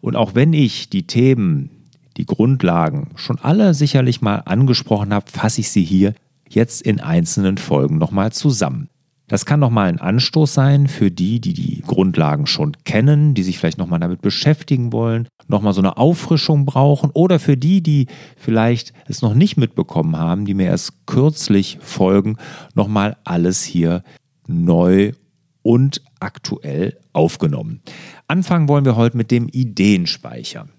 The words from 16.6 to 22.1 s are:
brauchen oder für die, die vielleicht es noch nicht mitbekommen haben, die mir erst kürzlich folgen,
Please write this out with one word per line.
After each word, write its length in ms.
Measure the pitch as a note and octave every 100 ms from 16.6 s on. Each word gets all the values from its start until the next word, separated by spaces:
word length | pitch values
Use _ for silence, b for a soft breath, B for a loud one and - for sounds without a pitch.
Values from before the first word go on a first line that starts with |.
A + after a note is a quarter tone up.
brauchen 460 | C#3 B2+ C#3+ C#3+ C#3+
oder 300 | D3+ F#3 F3
für 160 | - C3+
die, 260 | C#3+ F#3+
die 240 | D#3+ C#3+ B2 B B B
vielleicht 560 | - A2 A2+ A#2+ - b -
es 140 | -
noch 120 | A2+
nicht 220 | A2 G3+ -
mitbekommen 600 | B2 - - - D#2+ D#2
haben, 280 | E2 F2+
die 100 | G2+
mir 120 | G2 F#2
erst 400 | F2+ - _ -
kürzlich 680 | B2 C#3+ D3+ - G2+ F#2+ -
folgen, 560 | - - F#2+